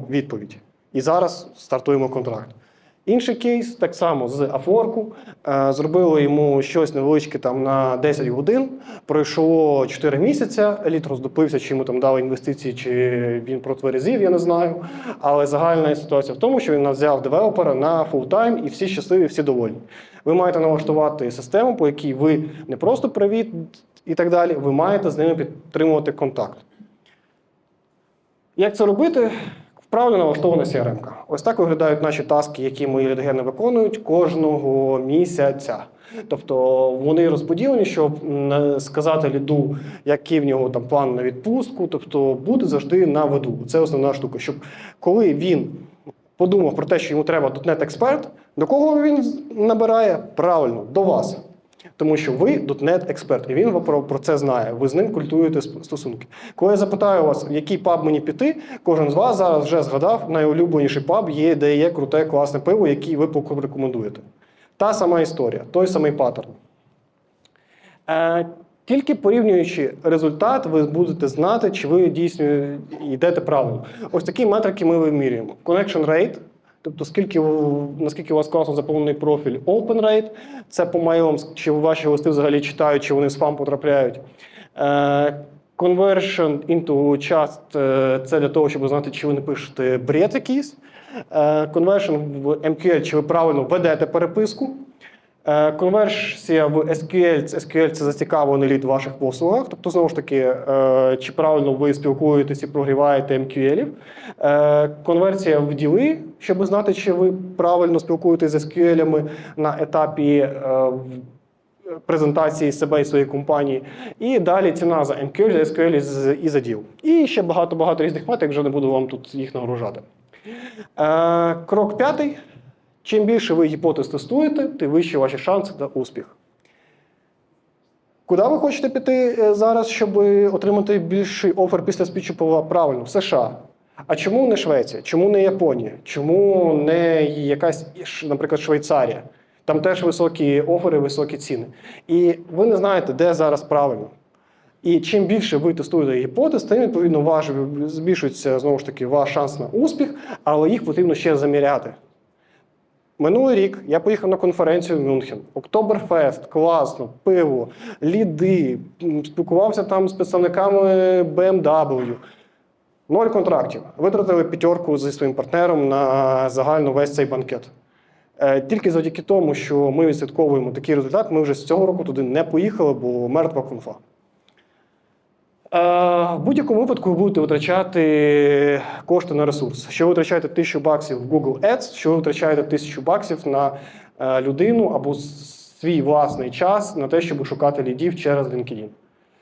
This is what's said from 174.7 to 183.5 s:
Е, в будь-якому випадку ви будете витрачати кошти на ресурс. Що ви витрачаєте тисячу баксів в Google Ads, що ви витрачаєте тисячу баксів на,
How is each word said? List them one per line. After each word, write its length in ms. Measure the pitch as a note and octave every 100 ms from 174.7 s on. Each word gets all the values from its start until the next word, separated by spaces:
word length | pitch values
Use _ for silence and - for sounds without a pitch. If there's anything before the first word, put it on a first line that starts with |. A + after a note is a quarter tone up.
| _ _ _ _ _ _ _ _ _ _
Е, 640 | F3 F3 F3 F3+ F3 F3 E3+
в 20 |
будь-якому 420 | D3+ C#4 D4 A3
випадку 300 | B3 B3+ F#3
ви 60 | F3
будете 240 | G3 F3
витрачати 1400 | D3+ D3+ D3+ F3+ F#3 F#3 D#3 D3+ D3 D3 C#3+ C#3+ C#3+ C#3 C3+ -
кошти 300 | - F3 E3+
на 120 | D3 D3
ресурс. 440 | D3 B2 - -
Що 140 | -
ви 40 | E3+
витрачаєте 400 | E3+ D#3+ F3 E3
тисячу 320 | - E3 D#3+
баксів 480 | D3 D3+ D3+ B2+ B2
в 60 |
Google 260 | D3+ C3+ B2+
Ads, 340 | G3+ B3+ -
що 160 | - D#3
ви 60 | E3
витрачаєте 460 | D#3+ D3 D#3+ D3
тисячу 400 | D3 D3 D3 -
баксів 460 | C3+ G3 - D#3
на, 240 | D3